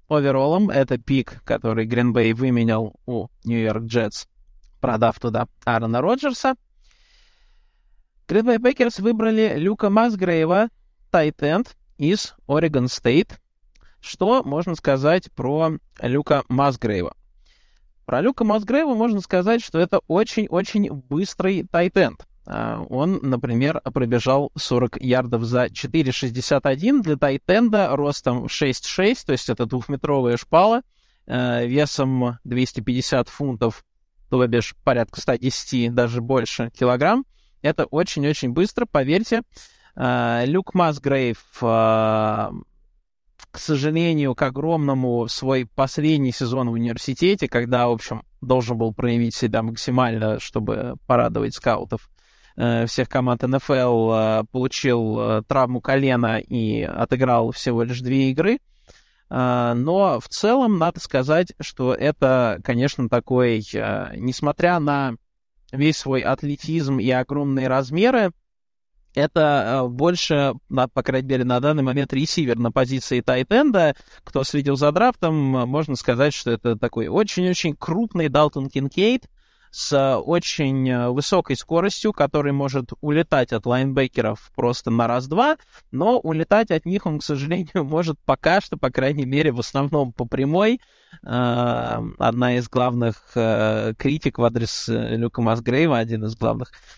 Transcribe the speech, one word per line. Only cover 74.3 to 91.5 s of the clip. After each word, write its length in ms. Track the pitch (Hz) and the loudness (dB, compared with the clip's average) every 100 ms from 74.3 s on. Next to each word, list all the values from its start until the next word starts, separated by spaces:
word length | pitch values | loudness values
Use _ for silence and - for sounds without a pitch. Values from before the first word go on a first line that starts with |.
| - | -4
следил 340 | 135 147 143 139 | -2 0 0 2
за 140 | 147 | 2
драфтом, 440 | 160 226 - 165 | 4 2 2 0
можно 600 | 156 135 131 120 147 151 131 | 0 2 0 0 -2 -2 -4
сказать, 360 | - 120 147 | -2 2 2
что 180 | - - | 0 -2
это 260 | 117 123 110 | -2 0 -2
такой 320 | 120 - 110 | -2 -4 -2
очень-очень 680 | 139 214 - 180 180 170 143 | 0 0 0 0 0 -2 -4
крупный 540 | - 170 233 180 156 | -4 -4 -2 -2 0
Далтон 400 | 151 151 139 135 | 2 2 0 -6
Кинкейд 580 | 135 139 - 208 254 - _ _ _ _ | -4 -4 2 2 2 -4 _ _ _ _
с, 220 | - - | -12 -2
э, 240 | 143 135 120 | 2 2 2
очень, 720 | - 175 - - 139 135 131 | 0 -2 -2 -2 -2 0 0
э, 200 | 123 120 | 0 0
высокой 460 | 127 - 185 - 135 | -2 0 0 0 -4
скоростью, 580 | - 165 196 - 214 | -2 -2 0 -2 -2
который 380 | - 143 156 143 | 0 0 0 0
может 400 | 139 139 135 123 - | -2 -2 -4 -6 -8
улетать 500 | 151 151 170 147 123 | -2 0 2 0 0
от 140 | 113 120 | -2 0
лайнбекеров 840 | 127 135 135 131 - 110 107 - | 0 0 0 0 0 -2 -4 -8
просто 360 | - 120 123 - | -2 -2 -2 0
на 160 | 117 117 | 0 2
раз-два, 500 | 123 131 165 285 311 _ - - | 0 -2 0 2 0 _ -20 -10
но 280 | 123 196 247 | -2 2 2
улетать 520 | 160 156 160 208 220 | 0 -2 2 2 4
от 160 | 160 170 | 0 -2
них 180 | 196 | -4
он, 140 | - 151 | -2 -4
к 60 | |
сожалению, 460 | - 143 143 180 165 | -4 -4 -2 -4 -2
<laughs> 100 | 190 | -4
может 340 | 143 156 165 151 | -2 0 -2 -2
пока 380 | - 135 156 190 | -2 0 2 2
что, 160 | - - | 0 -4
по 120 | 131 | -2
крайней 360 | 127 131 147 127 | 0 0 -2 -2
мере, 260 | 139 156 | 0 0
в 80 | 120 | 0
основном 520 | - 139 143 151 131 | -4 -2 -2 0 -2
по 100 | - | -4
прямой. 560 | 120 131 139 170 214 247 - _ _ 170 | -4 -2 0 2 2 0 -4 _ _ -20
Э, 800 | - 120 120 | -6 -2 0